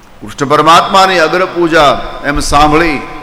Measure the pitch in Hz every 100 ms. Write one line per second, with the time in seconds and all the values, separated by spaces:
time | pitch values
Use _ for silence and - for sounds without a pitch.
0 | - - 104 - 135 151 151 175 175 196
1 | 190 180 160 180 185 175 170 165 143 120
2 | - - 135 143 - 143 151 151 165 135
3 | - -